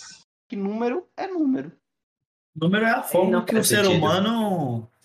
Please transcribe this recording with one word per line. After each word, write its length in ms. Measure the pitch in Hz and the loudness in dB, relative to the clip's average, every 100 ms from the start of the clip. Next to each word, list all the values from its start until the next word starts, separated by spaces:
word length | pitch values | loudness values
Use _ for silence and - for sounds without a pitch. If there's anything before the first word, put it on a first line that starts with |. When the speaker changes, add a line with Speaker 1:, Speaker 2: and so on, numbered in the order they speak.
| - - _ _ _ | -18 -20 _ _ _
Speaker 1:
Que 80 | 208 | -6
número 500 | 196 220 240 349 - - | -4 -2 -2 -4 -8 -10
é 100 | 381 | -6
número? 460 | 359 277 135 147 - _ _ _ _ _ _ _ | -2 0 0 -4 -16 _ _ _ _ _ _ _
Speaker 2:
Número 320 | 156 165 208 226 | -4 0 2 2
é 40 | |
a 120 | 254 | 0
forma 300 | - 175 202 | 0 2 2
Speaker 3:
Não 120 | 226 | 2
Speaker 2:
que 80 | 220 | 2
o 40 | 220 | 0
Speaker 3:
faz 120 | - | 2
Speaker 2:
ser 160 | 208 | 2
Speaker 3:
sentido. 140 | 196 170 | 4 2
Speaker 2:
humano 920 | 151 180 214 233 214 175 135 117 113 _ | 2 2 0 0 -2 -2 -2 -4 -8 _